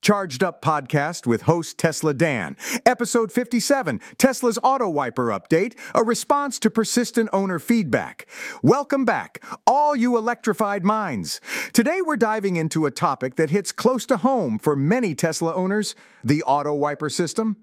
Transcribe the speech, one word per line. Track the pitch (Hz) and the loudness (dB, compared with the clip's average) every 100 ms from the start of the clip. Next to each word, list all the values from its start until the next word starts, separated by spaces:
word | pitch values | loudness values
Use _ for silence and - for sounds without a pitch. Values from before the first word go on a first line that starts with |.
Charged | - 202 190 127 | 2 0 0 -4
Up | 185 - | -4 -2
Podcast | - 151 135 151 143 175 123 | -2 -2 0 -2 -2 -4 -2
with | 113 | -2
host | - 170 165 - | 2 0 0 0
Tesla | 170 151 160 | 0 0 -2
Dan. | 135 165 127 113 - - 240 - | 0 0 0 -6 -8 -8 0 2
Episode | 247 240 240 226 | 2 0 0 0
fifty-seven, | - 240 240 - 277 185 120 - - | -2 0 -2 2 0 0 -6 -8 2
Tesla's | 269 262 247 226 | 2 4 0 2
Auto | 233 269 226 | 0 2 0
Wiper | 147 131 113 120 | -2 -4 -2 -2
Update, | 101 - 160 214 - - | -2 2 2 2 -6 -2
a | - | 0
response | 226 233 - 285 285 - | 2 0 2 0 0 0
to | 220 | 0
persistent | 220 220 - 233 - 220 | 2 0 0 0 0 0
owner | 196 196 175 | 0 0 -4
feedback. | - 233 170 110 73 - - - - - | 0 0 2 0 -2 -12 -20 -16 -16 0
Welcome | 139 254 285 277 | 4 4 2 -2
back, | 247 175 92 - - - - | 0 0 -4 -14 -16 -2 0
all | 262 294 | 2 2
you | 294 240 240 | 2 2 2
electrified | 220 233 - 202 208 202 | -2 -4 -2 -2 -2 0
minds. | 185 220 202 156 160 - - - - | 0 0 -2 -4 -6 -10 -10 -10 -2
Today | - 233 359 | 2 2 0
we're | 349 294 | -2 0
diving | 220 220 196 175 | 0 0 -2 -2
into | 160 160 151 | -2 0 -2
a | |
topic | - 175 135 131 127 | 0 -2 0 -4 -2
that | 160 | 0
hits | 185 190 | 0 -4
close | - 226 254 - | 0 0 0 0
to | 233 | 0
home | 233 269 160 110 | 2 0 0 0
for | - | 0
many | 139 143 233 226 | 0 2 0 0
Tesla | 151 170 156 165 | 0 -2 0 -2
owners, | 165 185 208 202 - - _ | -2 -2 -2 -4 -8 -20 _
the | 117 151 | 0 0
auto | 160 143 147 | 2 0 0
wiper | 147 147 147 151 | 0 -2 -2 -6
system. | - 170 - 220 208 | -2 -2 0 -2 -4